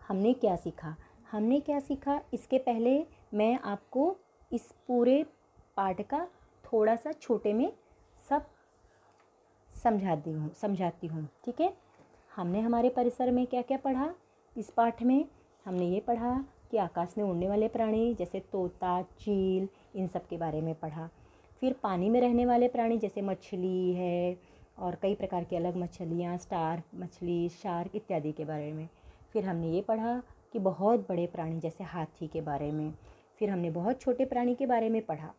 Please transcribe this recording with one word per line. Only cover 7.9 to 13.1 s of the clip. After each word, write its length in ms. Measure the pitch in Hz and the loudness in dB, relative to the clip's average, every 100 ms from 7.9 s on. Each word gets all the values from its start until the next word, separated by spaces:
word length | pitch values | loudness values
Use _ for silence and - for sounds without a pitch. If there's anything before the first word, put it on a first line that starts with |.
| _ _ - - | _ _ -20 -2
सब 160 | 285 - _ _ _ _ _ _ _ _ _ _ _ _ - | -2 -2 _ _ _ _ _ _ _ _ _ _ _ _ 0
समझाती 480 | 240 214 190 160 156 | 2 2 0 -2 -2
हूँ, 220 | 156 151 | -6 -6
समझाती 540 | - 208 185 180 170 170 | -4 -4 0 -2 -4 -8
हूँ, 220 | 156 151 - - | -8 -8 -10 -10
ठीक 160 | 240 | -2
है? 160 | 349 381 _ - - - _ - | -2 -2 _ -20 -20 -20 _ -6
हमने 240 | 175 196 | -2 0
हमारे 300 | 226 233 247 | 0 2 2
परिसर 420 | 247 247 | 2 0